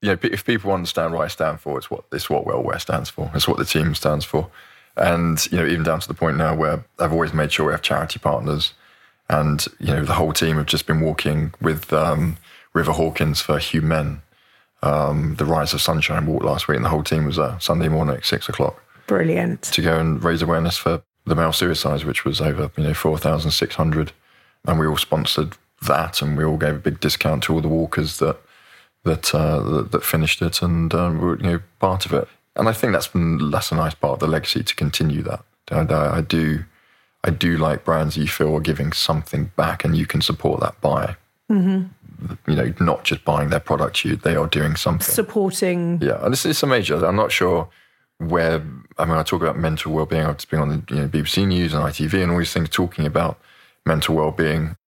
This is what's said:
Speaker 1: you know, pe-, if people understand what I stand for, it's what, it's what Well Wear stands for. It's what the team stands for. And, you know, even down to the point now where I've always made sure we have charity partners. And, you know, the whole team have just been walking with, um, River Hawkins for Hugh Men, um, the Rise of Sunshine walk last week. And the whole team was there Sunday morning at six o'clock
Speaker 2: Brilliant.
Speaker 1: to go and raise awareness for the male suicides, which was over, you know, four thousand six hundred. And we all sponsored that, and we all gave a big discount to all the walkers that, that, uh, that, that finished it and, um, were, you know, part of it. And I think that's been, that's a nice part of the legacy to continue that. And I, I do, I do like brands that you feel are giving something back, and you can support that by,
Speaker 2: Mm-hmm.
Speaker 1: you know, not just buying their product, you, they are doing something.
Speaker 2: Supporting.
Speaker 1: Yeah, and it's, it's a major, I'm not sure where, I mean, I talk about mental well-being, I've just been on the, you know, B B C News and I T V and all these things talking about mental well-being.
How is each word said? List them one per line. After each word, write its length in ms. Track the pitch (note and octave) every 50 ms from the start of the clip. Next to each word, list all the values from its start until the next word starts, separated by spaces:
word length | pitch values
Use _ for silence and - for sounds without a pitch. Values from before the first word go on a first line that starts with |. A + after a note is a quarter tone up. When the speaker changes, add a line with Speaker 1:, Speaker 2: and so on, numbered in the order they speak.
Speaker 1:
you 80 | - G#2
know, 80 | G2 F2+
pe-, 120 | - A#2+
if 160 | G#2 G#2+ -
people 260 | - B2 A2 F#2+ G2
understand 420 | G2 F#2 F2 E2 - - E2 D#2+ E2
what 80 | E2 D2+
I 40 | D2+
stand 320 | - - E2 D#2 D2 D#2
for, 180 | - D2+ C#2+ C2+
it's 120 | - -
what, 140 | - - - _
it's 180 | - - - -
what 160 | D2+ C#2+ -
Well 180 | - - - B1
Wear 160 | - - -
stands 300 | - - D2+ C#2+ C2 -
for. 220 | - - D#2+ D#2+ D#2
It's 140 | D2+ - -
what 100 | - -
the 80 | -
team 300 | - - D#2+ D#2 E2 D2+
stands 300 | - - - D2+ D2+ C#2+
for. 240 | - - D2+ D#2 - - - - - - - - _ _ -
And, 480 | - F2 F2 E2+ E2+ E2+ E2 D#2+ - -
you 60 | - F2+
know, 80 | E2+
even 180 | D2 E2 E2+ D#2+
down 160 | D#2+ D#2+ E2
to 60 | - -
the 60 | -
point 240 | - - E2 D2+ D2+
now 180 | D#2+ D#2 D#2
where 280 | D#2 D#2 D#2 D#2 D#2 - _ _ -
I've 140 | E2+ E2 D#2
always 200 | E2 E2 D#2+ D#2
made 180 | D#2+ D2+ D2+
sure 140 | - - D#2+ D2
we 40 | -
have 80 | -
charity 380 | - - - - D#2+ D#2+ - -
partners. 540 | - D2+ D2 B1 A1 C#2+ D2+ D2+ - - - _ _ _ _ _ _ _ _ _ _ _
And, 360 | - D2+ D2+ D2+ D2 D2 - - - _
you 80 | - - D2
know, 100 | C#2+ D2
the 120 | C#2+ E2
whole 180 | D#2+ D#2 D#2 D#2
team 240 | - - E2 D#2 D#2
have 80 | D2
just 220 | D2+ E2+ D#2 - -
been 140 | E2 D#2+
walking 520 | D#2+ D#2+ D2+ - - D2+ D2+ D#2 D2+ D#2+ D#2+ -
with, 320 | - E2+ D#2 D2+ - - -
um, 440 | D2+ D#2 E2+ D2+ D2+ D2+ F2 D#2+ - - - - - - _ _
River 180 | - - -
Hawkins 500 | - - E2 D#2+ D#2 - - D#2 D2 -
for 160 | - - D#2 D2
Hugh 220 | D2 - - D#2+
Men, 400 | D#2 D#2 D#2+ D#2 D2+ D2 D2 D2 - _ _ _ _ _ _ _ _ _ _ _ -
um, 520 | C#2+ D2 D2+ D2 C#2+ D2 D2+ D2+ D#2 D2+
the 100 | - D2
Rise 280 | D2 E2 D#2+ D2 D2+ -
of 80 | -
Sunshine 440 | - - D#2+ D#2 D2+ - D2+ D#2 D2+
walk 180 | D#2 D#2 - -
last 240 | - C#2+ - - -
week. 80 | D2 C2
And 80 | A1+
the 40 | -
whole 140 | D#2+ D2+ D2+
team 220 | - - D#2+ D#2
was 100 | D2 C2 -
there 200 | D2+ C#2+ - F2+
Sunday 280 | - - E2 E2 E2+ D#2+
morning 260 | D#2 D#2 D#2 D2 C#2
at 100 | B1+ -
six 220 | - - - - -
o'clock 320 | - - C#2 - - - _ _ _ - - -
Speaker 2:
Brilliant. 540 | G3+ G3 E3+ D#3+ D#3+ E3+ - A#2 A2+ - -
Speaker 1:
to 180 | - - -
go 180 | D#2+ E2+ E2 D#2+
and 240 | D#2+ D#2+ D#2+ C2 A1+
raise 180 | E2+ E2+ E2
awareness 360 | D2+ D#2+ E2+ E2 E2 E2+ E2 -
for 240 | - E2+ E2 E2 - _ _ _ _
the 100 | - E3
male 180 | D2+ E2 E2 -
suicides, 520 | - - F2 F2 E2 - - D2+ C#2+ D2
which 200 | D2+ B1+ - -
was 160 | - D2 -
over, 300 | - D2 C#2+ D#2 D2+ C#2+ - -
you 60 | D#2
know, 100 | D2 D#2
four 240 | - - D#2 D#2 D#2
thousand 340 | - D#2 D#2+ D#2 D#2 D#2
six 240 | D2+ - - - -
hundred. 360 | - D#2+ E2 D#2 D#2 D#2 D#2 - _ _ _ _ _ _ _ _ _ _
And 140 | - E2 D#2+
we 80 | D#2 D#2
all 100 | D2+ D2+
sponsored 580 | - - - D#2 D2+ - - - D#2 D#2 - - _ _ _ _ - -
that, 340 | C#2 C#2+ E2 D#2+ - -
and 160 | C#2+ D2 D2 C#2+
we 60 | D#2
all 140 | D#2 D#2 D2+
gave 180 | D#2 D2+ D2+
a 40 | D2
big 200 | - - - -
discount 440 | - - - - - D#2 D#2 C2+ -
to 100 | - D#2+
all 80 | E2
the 60 | D2+ D#2
walkers 480 | D#2+ E2 E2 D#2+ - - D#2 D2+ D#2 -
that, 180 | - D#2+ D2+ - _ _ - - - - - - - _ _ _ _
that, 300 | - D#2+ - - - -
uh, 260 | D#2+ D#2 D#2 D#2 D2+
that, 300 | G#1+ G1+ D2 D2+ A1+ -
that 120 | - E2+ -
finished 380 | - - D#2+ D#2 D2+ - -
it 200 | - E2+ - -
and, 320 | - F2 E2+ E2+ E2 D#2+ D#2+
um, 260 | E2+ F2 F2 E2 D#2+
were, 160 | E2 F2+ E2 -
you 60 | -
know, 160 | F#2 F2 F2 F#2 - _ _
part 260 | - G2 F#2 F#2+ -
of 80 | - E2
it. 140 | - - - - _ _ _ _
And 120 | - - A2+
I 60 | A2
think 180 | - - B2+ G2+
that's 140 | D2+ - -
been, 420 | - F#2 E2+ E2 E2 C#2+ D2 D2
that's 200 | D2 - - -
a 40 | -
nice 180 | D#2+ D#2+ D#2+ D#2
part 180 | - - D2 C2
of 60 | B1+
the 80 | C#2 D#2
legacy 340 | D#2+ D#2 D2+ - - - -
to 120 | - -
continue 460 | - - D2 C#2+ - - D#2 C#2+ D#2 -
that. 200 | - - - - _ _ _ _ -
And 200 | - D#2 D#2 -
I, 260 | D#2 D#2 D2+ D2 D#2+ E2+
I 40 |
do, 440 | D#2+ - - E2 D#2+ D#2 D#2 D#2 E2+ - _ _ _ _ _ _ _ _ _ _ _
I 60 | -
do 280 | E2 - - F2 E2+ D#2
like 280 | D#2 D#2 D2+ - -
brands 300 | - E2 D#2+ D#2 D2+ D#2
that 60 | D#2
you 60 | D2 D2
feel 260 | - - D2+ D2+ D#2
are 40 | D2+
giving 320 | D#2 E2 D#2 C#2+ C#2+ D2+
something 600 | D#2+ - - - D#2+ D#2 D#2 - - C#2 D2 E2+ -
back, 280 | - D#2+ D#2+ E2+ - -
and 120 | D#2+ E2 D#2+
you 80 | D#2+
can 160 | - - -
support 380 | - - D#2 - - - D2+ -
that 180 | - - - _
by, 340 | - - C#2+ - - - - - _ _ _ _ _ _
Speaker 2:
Mm-hmm. 1040 | A3 G3+ F3+ F#3 F#3+ F#3+ F#3 F#3 - _ _ - - - - - - - _ -
Speaker 1:
you 40 | D#2
know, 160 | C#2 A#1 A#1+ - -
not 240 | F2 E2 D2 - -
just 200 | - - C#2+ -
buying 240 | - D2 D2+ D2 D2
their 100 | - D2
product, 460 | - - - C#2+ D2+ - - - -
you, 100 | - D#2+
they 200 | - - F2 E2
are 100 | D#2 D2
doing 300 | D#2 - D2+ D2+ D#2 D#2
something. 360 | - - - E2+ E2 - -
Speaker 2:
Supporting. 880 | - - G#3+ A3 - A3+ G3 F#3+ F#3 - - F#3 F3+ F3 F3 E3+ E3+ E3+
Speaker 1:
Yeah, 240 | - C#3 A#1 - -
and 80 | - B2+
it's, 120 | C3 -
it's 160 | D#3 D#3 -
a 60 | - C#3+
major, 360 | C3 A#2+ G2 - D#2+ D#2 F2
I'm 120 | E2 F#2
not 160 | G#2 G#2+ -
sure 380 | - - F#2 F2+ F#2 E2 D#2+ - _ _ _ _ _ _ _ _ _ _
where, 420 | E2 E2 E2 F2 E2 E2 E2 D#2+ D#2 D#2 C2 C2 A#1 - - -
I 60 | D2+
mean, 100 | D#2+ E2 D#2+
I 60 | D#2
talk 180 | - - F2
about 160 | E2+ D#2+ D2 -
mental 340 | E2 D#2+ D#2 D#2 - D#2+ D#2
well-being, 320 | D#2+ D#2 D2+ - D#2+ D#2
I've 120 | D#2 D2+ D2
just 140 | - _
been 80 | - D#2
on 100 | D2+ D2
the, 140 | D2 D2+ - - -
you 80 | D2
know, 60 | C#2+ C#2
B 140 | - D#2
B 60 | D2+ -
C 180 | - - G2 G2
News 260 | F2+ F2+ F2 E2 D2+
and 100 | D2+ D#2
I 60 | D#2
T 140 | C#2+ - D2+
V 160 | D#2 E2 F#2+
and 100 | F#2 E2+
all 60 | E2+ F2
these 160 | E2+ - -
things 160 | F#2 E2 D#2
talking 380 | - - F#2 F2 - - D#2 D2+
about 320 | D2+ E2 E2 D#2+ D#2+ - _ _ - - - _ _ _ _
mental 300 | - D#2+ D#2 D2+ - D#2+
well-being. 600 | D#2+ D#2 D#2 D2 - E2 D#2 D2+ D#2+ D#2 D#2+ E2 - _